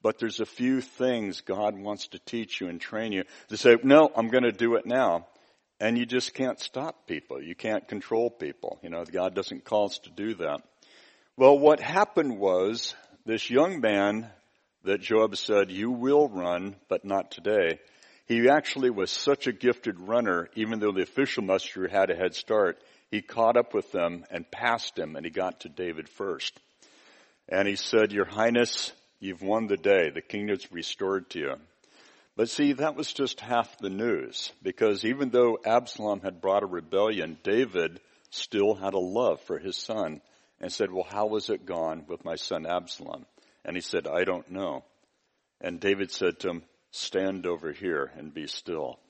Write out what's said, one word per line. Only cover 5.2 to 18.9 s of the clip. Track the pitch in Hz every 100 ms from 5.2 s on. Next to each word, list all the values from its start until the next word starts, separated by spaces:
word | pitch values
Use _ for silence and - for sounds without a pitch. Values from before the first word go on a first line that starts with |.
| - _ _ _ _ _
And | 107 117
you |
just | 117 123 -
can't | - 131 -
stop | - 127 156 - -
people. | 78 _ 67
You | 80
can't | 90 113 107 -
control | 104 - 113 120
people. | - - - - -
You | 85
know, | 85
God | 82 92 92
doesn't | 95 95 90
call | - 107 101
us | -
to | -
do | 82 107
that. | 101 82 73 - _ _ - - _ _ -
Well, | 131 143
what | 151 151
happened | - 175 208 - 147 107
was | 98 90 95 117 - - - - -
this | 110 -
young | 123 170 175
man | 113 101 101 107 113 - _ _ _ _
that | 92 101
Joab | - 110 110 98
said, | - 104 95
"You | 92 113
will | 123 127 147 147
run, | 98 87 87 95 101 _
but | 92
not | 98 98 -
today." | - 101 107 85 80 - _ - _
He | _ 117 123
actually | 147 - 143
was | 127